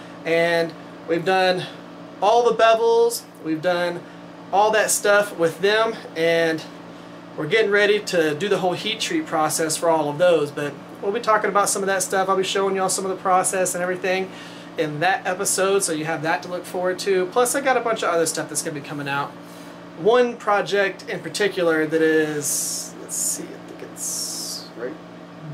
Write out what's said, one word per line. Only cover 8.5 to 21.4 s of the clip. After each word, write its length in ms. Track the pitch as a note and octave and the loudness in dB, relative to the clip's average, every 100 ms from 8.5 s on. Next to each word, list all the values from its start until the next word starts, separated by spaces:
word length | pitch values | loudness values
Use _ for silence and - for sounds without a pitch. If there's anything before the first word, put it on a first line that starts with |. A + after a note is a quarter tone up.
| F#3 | 0
whole 160 | F3+ | 0
heat 260 | D#3+ G#3+ A3 | -2 -4 -4
treat 280 | - E3 D#3 | -2 -2 -2
process 500 | E3 D#3 - D#3+ - | 0 0 0 -2 0
for 120 | E3+ | 2
all 200 | D#3+ D3 | 4 2
of 80 | C#3+ | 2
those. 340 | F3+ D#3+ C#3+ | 4 6 2
But 220 | D3+ D3 C#3+ - - | -2 -6 -6 -14 -6
we'll 100 | G3+ | -4
be 80 | A3+ | -2
talking 300 | A3 G#3+ G#3 | 2 2 4
about 200 | G3 G3 | 2 2
some 140 | G3+ | 0
of 40 | G3 | 0
that 140 | F#3+ | 0
stuff. 260 | F#3 G3 F#3+ | 0 0 2
I'll 80 | F#3+ | 2
be 60 | |
showing 320 | F#3 G3 G3 F#3+ | 2 0 0 0
y'all 140 | F#3+ | 0
some 160 | F#3+ F#3+ | 0 -4
of 60 | |
the 100 | F#3 | -2
process 540 | F#3+ F#3 F#3 F#3+ F3+ F3+ | 2 4 4 0 0 0
and 80 | |
everything 460 | F3+ F3+ F#3+ F#3 F#3 - - - - - | -2 -2 0 0 -2 -8 -16 -16 -8 -4
in 220 | D3+ D3 | -2 0
that 260 | F3 F#3+ G3 | 0 0 -2
episode, 580 | F#3 F#3+ - F#3+ G3 | -2 -2 0 2 2
so 80 | F#3 | 0
you 140 | D#3 D#3 | -2 -4
have 160 | D#3+ | -2
that 220 | D#3 F3+ | -2 -2
to 60 | F3+ | -4
look 140 | F3+ | -8
forward 360 | - F3+ F#3 F#3 | -6 -2 -2 0
to. 260 | G3+ F#3 F3+ | 0 2 2
Plus, 280 | B3 B3 C#4 | 2 2 2
I 60 | |
got 160 | C4 A#3+ | 2 2
a 40 | |
bunch 220 | A#3 A3 | 0 -2
of 60 | F#3+ | 0
other 160 | E3+ D#3 | 2 0
stuff 240 | - D3 | -2 -6
that's 120 | D3 | -6
gonna 180 | E3+ D3 | -6 -8
be 60 | - | -8
coming 220 | D3 C#3 | -8 -4
out. 220 | C#3+ C#3 - - - - - - - | -4 -4 -10 -18 -18 -18 -18 -16 0
One 360 | F#3 B3 A#3+ A#3+ | 4 6 4 0
project 720 | - G3+ D#3+ G3+ G3 - - | 0 0 2 0 0 -2 -10
in 100 | F3+ | -8
particular 640 | D#3 - | -6 -2